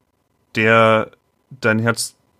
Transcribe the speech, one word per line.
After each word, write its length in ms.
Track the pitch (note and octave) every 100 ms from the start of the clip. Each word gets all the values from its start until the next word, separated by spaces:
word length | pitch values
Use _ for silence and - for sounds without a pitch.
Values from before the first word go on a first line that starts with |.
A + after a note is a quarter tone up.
| _ _ _ _ _ A#2
der 540 | A2 A2+ A2 A2 - _ _ _ _
dein 280 | B2+ A#2 A2
Herz 380 | A#2 A2+ - _ _ _